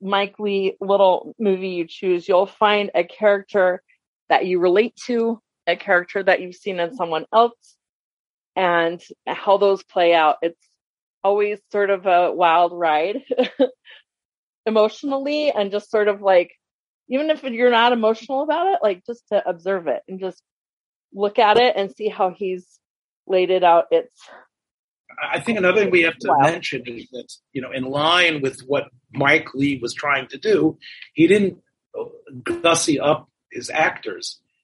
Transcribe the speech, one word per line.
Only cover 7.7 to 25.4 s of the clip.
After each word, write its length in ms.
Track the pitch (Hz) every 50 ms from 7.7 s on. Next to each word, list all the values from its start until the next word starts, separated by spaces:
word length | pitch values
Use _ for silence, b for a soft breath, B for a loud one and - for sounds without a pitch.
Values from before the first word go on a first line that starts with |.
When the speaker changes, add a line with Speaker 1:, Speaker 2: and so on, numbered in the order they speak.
| _ _ _ _ _ _ _ _ _ _ _ _ _ _ _ _ -
Speaker 1:
and 460 | 180 190 175 175 170 165 165 175 170 - - - _ -
how 320 | 127 143 - - 208 196 196
those 240 | 202 202 196 180
play 320 | - _ - 190 175 170 170
out. 220 | 165 156 156 - -
It's 260 | 165 170 - _ _ _ _ _ _ _ _ _ _ _ _ _
always 360 | - 196 202 208 208 208 208 202 _ _
sort 200 | - 208 202 196
of 160 | 196 185 180
a 260 | 196 175 175 180 156
wild 400 | - 165 180 170 160 175 175 175
ride 500 | 175 175 175 160 151 151 165 190 214 269 - - 247 - 247 - - - 262 - - _ B B B B
<laughs> 640 | B _ _ _ _ _ _ _ _ _ _ _ -
emotionally, 840 | 220 220 220 214 220 - - - 285 269 269 269 285 294 302 302 285
and 200 | - 208 202 196
just 200 | 196 202 - -
sort 180 | - 214 208 208
of 140 | 202 202
like, 300 | 202 196 190 175 175 175 _ _ _ _ _ _ _ _ _ _ _ -
even 180 | 247 269 302 311
if 140 | 311 294
you're 280 | 262 262 226 226 247 247
not 220 | 240 226 233 247
emotional 500 | 247 233 214 220 226 226 - - 269 269
about 260 | 302 302 302 339 349 381
it, 100 | 392 -
like, 220 | - 208 185 180 -
just 240 | - 233 - _ -
to 180 | 214 196 -
observe 420 | 180 180 165 165 190 196 185 165 143
it 120 | 120 - - -
and 100 | 190 185
just 240 | 190 185 170 _ _ _ _ _ _ _ _ _ _ _ _ _ _ _ -
look 220 | 196 202 202 202 -
at 200 | 220 208 214 233
it 180 | 247 247 -
and 180 | 202 196 190 -
see 140 | - 214 208
how 220 | - - 196 185
he's 360 | 180 - 208 185 185 180 180 _ _ _ _ _ _ _ _ _ _ _ _ -
laid 200 | 190 185 180 175
it 140 | 185 185
out. 220 | 180 170 165 170 160 -
It's 280 | 170 165 - - _ _ B B B B B B _ _ _ _ _ _ _ _ _ _ _ _ - -
Speaker 2:
I 160 | 147 - -
think 200 | 175